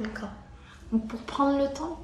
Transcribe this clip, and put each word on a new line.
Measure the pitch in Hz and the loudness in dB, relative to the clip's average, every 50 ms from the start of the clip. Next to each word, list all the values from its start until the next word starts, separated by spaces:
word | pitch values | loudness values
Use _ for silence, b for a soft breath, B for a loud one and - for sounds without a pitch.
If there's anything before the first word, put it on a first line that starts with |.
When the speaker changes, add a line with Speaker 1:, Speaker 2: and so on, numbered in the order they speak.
Speaker 1:
D'accord. | 214 214 214 214 220 190 196 - - B B B B B B B B - 226 | -6 -6 -6 -6 -8 -8 -10 -12 -14 B B B B B B B B 0 2
Speaker 2:
Donc | 226 - - | 2 2 0
pour | 240 226 | -4 -8
prendre | - - - - 277 277 277 277 | -8 -4 0 4 4 6 6 6
le | 277 277 - | 4 2 2
temps, | - 311 339 330 - | -2 -4 -4 -6 -8